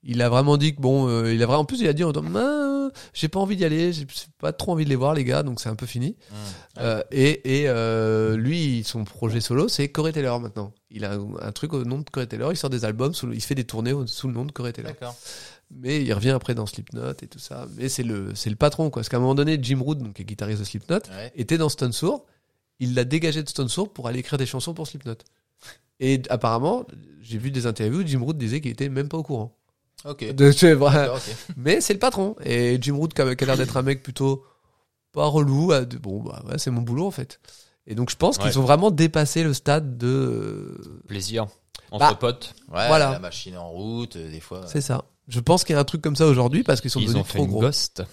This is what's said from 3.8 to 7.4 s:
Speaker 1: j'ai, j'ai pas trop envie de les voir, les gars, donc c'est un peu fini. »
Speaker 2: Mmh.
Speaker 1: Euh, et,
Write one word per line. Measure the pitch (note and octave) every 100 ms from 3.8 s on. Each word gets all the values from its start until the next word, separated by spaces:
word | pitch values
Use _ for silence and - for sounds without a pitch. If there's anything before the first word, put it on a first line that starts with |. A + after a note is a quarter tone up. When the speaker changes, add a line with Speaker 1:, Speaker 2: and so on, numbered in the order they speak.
| F3
Speaker 1:
j'ai, | E3 C3+
j'ai | - - _
pas | D3+
trop | D#3+ -
envie | E3
de | D3+
les | C3
voir, | C3+
les | D#3
gars, | B2 C3+
donc | D3 A#2+
c'est | A2+
un | A2
peu | B2
fini. » | B2 B2+ - _
Speaker 2:
Mmh. | G#2 G#2 F#2 - -
Speaker 1:
Euh, | A#2 A2 -
et, | C3+ C3+ D3+